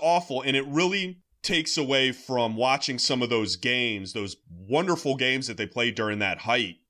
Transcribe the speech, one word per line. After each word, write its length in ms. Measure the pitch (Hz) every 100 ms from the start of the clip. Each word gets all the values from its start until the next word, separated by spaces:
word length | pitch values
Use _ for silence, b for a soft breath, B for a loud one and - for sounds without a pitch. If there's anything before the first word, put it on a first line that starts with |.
awful, 400 | 160 175 175 131
and 160 | 135 135
it 80 | 139
really 520 | 147 180 196 185 180 _ _
takes 340 | - 170 156 165
away 360 | 135 135 131
from 440 | 127 - 123 117 110
watching 440 | 127 139 - 123
some 240 | - 127
of 60 | 120
those 240 | 117 104 90
games, 580 | 123 123 120 104 95
those 220 | 113 101 - - 85 95
wonderful 480 | 143 185 170 143 131
games 320 | 127 131 127
that 100 | 110
they 80 | 104
played 300 | 123 120 110
during 240 | 107 104
that 180 | 98 87
height. 380 | 120 123 95 85